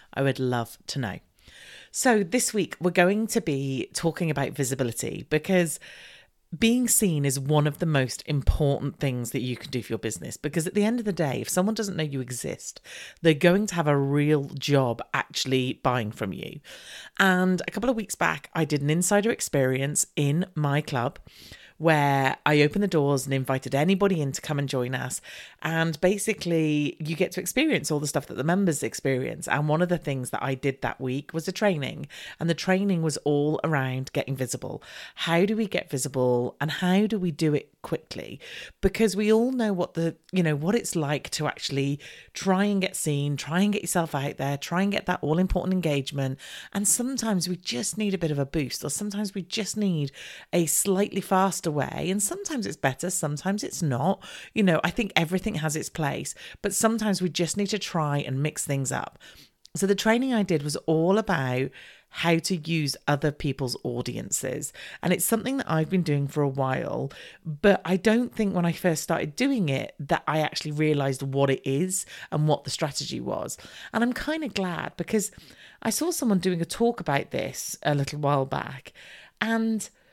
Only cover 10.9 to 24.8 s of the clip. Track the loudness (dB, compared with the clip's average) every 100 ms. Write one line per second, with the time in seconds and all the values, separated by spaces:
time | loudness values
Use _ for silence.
10.9 | 0 -2 0 0 -2 -2 0 0 0 -4
11.9 | -4 -4 -4 -6 -6 -6 -8 -12 -16 -18
12.9 | -18 -18 2 4 6 6 6 2 0 4
13.9 | 4 4 2 4 2 0 -6 2 4 4
14.9 | 0 -2 -4 -2 -4 0 0 0 -2 0
15.9 | 0 -2 -4 -6 -6 -8 -12 -16 -20 -18
16.9 | -18 -8 2 4 4 4 2 -2 -2 -2
17.9 | -2 -4 -2 0 0 -4 -2 0 0 2
18.9 | 0 2 2 2 -2 -2 2 2 2 0
19.9 | -2 -2 0 0 0 -2 -2 0 0 0
20.9 | -2 -2 -4 -14 -20 -20 -20 -20 -2 4
21.9 | 6 6 4 2 0 2 4 4 4 2
22.9 | 2 4 2 0 -2 0 -2 0 2 2
23.9 | 4 2 2 -2 -4 -4 -2 -2 -2